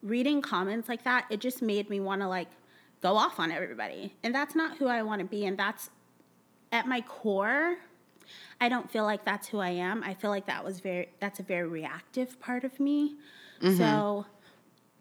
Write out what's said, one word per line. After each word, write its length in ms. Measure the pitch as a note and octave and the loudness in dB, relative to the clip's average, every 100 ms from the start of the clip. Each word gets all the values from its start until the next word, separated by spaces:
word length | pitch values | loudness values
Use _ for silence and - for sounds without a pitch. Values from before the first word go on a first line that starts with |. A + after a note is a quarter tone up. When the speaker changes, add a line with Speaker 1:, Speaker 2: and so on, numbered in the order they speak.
Speaker 1:
reading 400 | G3+ A#3+ B3+ D4 | -2 2 4 2
comments 440 | C#4 F3+ F#3+ A3 A3+ | 2 0 0 -2 -4
like 140 | A#3 | -4
that, 200 | B3+ B3 - | 2 2 0
it 80 | G#3+ | -2
just 220 | B3+ B3+ | -2 -2
made 260 | A3+ G#3 G#3 | 0 0 0
me 120 | G3+ | -2
wanna, 280 | F#3+ G3 G3 | -2 0 0
like, 200 | F#3 E3+ - - - - - | -2 -4 -12 -20 -20 -20 -2
go 160 | F3+ G#3 | 2 4
off 220 | D#4 - | 4 2
on 100 | E3 | -2
everybody. 600 | D#3+ A2 A2+ G#2+ F#2 G3 - | -2 -4 -6 -6 -6 -10 -6
And 100 | A3+ | -4
that's 200 | B3+ D4 D#4+ | -2 -2 0
not 200 | D#4+ D#4+ | -2 0
who 100 | C4 | 0
I 120 | A#3+ | 0
wanna 220 | G#3+ G#3 | 0 -2
be. 220 | F#3 G#3 G3+ | -4 -4 -2
And 100 | G3 | 0
that's, 320 | G3+ - - - _ _ _ _ _ _ - | -2 -2 -10 -18 _ _ _ _ _ _ -2
at 140 | A#3 B3 | 0 0
my 140 | B3+ | -2
core, 760 | A#3 - A3 F#3+ G#3 C#4 E4+ F4+ - - _ _ - - - - | -4 -4 0 2 4 4 2 0 -6 -20 _ _ -20 -20 -12 0
I 80 | A#3+ | 2
don't 220 | B3 - | 2 -2
feel 140 | A3 | 0
like 200 | G#3+ G#3 | 2 2
that's 240 | G3+ G3+ - | 0 -2 -2
who 100 | G#3 | -2
I 120 | F3+ | 0
am. 320 | F3 F3+ A3 | 0 0 -2
I 100 | G3+ | -4
feel 160 | F#3 G#3+ | -4 -2
like 160 | G3+ G3 | -2 -2
that 160 | - | -4
was 160 | - F#3 | -4 -6
very, 280 | F#3+ F3+ E3+ - | -4 -4 -4 -6
that's 180 | G3+ G3+ | -8 -6
a 20 | |
very 260 | F#3+ F3+ E3+ | -4 -2 -2
reactive 720 | E3 D3+ D#3+ - - B3+ - | -4 -8 -10 -8 -4 -4 -6
part 240 | - B3 | -6 -4
of 140 | C4 - | -4 0
me. 340 | C#4 D4 D4 - - - - - | 2 2 2 -2 -18 -20 -20 0
Speaker 2:
Mm-hmm. 160 | F3+ F3+ | 4 6
Speaker 1:
So 480 | - G#3+ G#3 G#3 G#3 - - - _ _ _ _ | 6 6 4 0 -4 -14 -20 -20 _ _ _ _